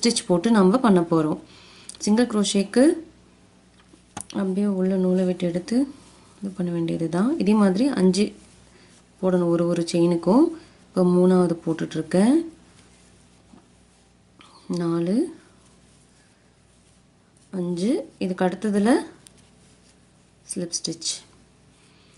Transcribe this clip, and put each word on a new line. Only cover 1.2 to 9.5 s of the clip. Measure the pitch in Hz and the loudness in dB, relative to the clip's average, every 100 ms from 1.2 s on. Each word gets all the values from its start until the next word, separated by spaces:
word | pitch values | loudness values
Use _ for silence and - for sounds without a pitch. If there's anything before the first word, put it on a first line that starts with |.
| 151 - - - - - - - | 0 -4 -10 -20 -20 -20 -20 -8
சிங்கிள் | - 214 240 | 0 0 0
crochet-க்கு | 214 196 202 196 240 294 359 - - _ _ _ _ _ _ _ - _ - - | 0 0 0 0 4 4 2 -6 -20 _ _ _ _ _ _ _ -20 _ -20 -12
அப்படியே | - 196 185 208 | -6 -4 -2 -2
உள்ள | 190 185 190 | -2 -2 0
நூலை | 185 185 | 0 2
விட்டு | 185 180 180 | 0 -2 -4
எடுத்து | 175 180 240 277 - - - _ - | -4 -4 -2 -2 -8 -20 -20 _ -14
இது | 202 185 | -12 -6
பண்ண | 175 | -4
வேண்டியது | 170 165 165 160 | -4 -4 -4 -4
தான். | 170 226 339 | -2 0 0
இதே | 190 | 2
மாதிரி | 220 202 185 277 | 4 4 2 0
அஞ்சு | 220 185 185 214 - - - - - - - _ - | 2 2 2 -2 -6 -20 -20 -20 -20 -20 -20 _ -6
போடணும் | 185 180 | 0 0
ஒரு | 170 | 2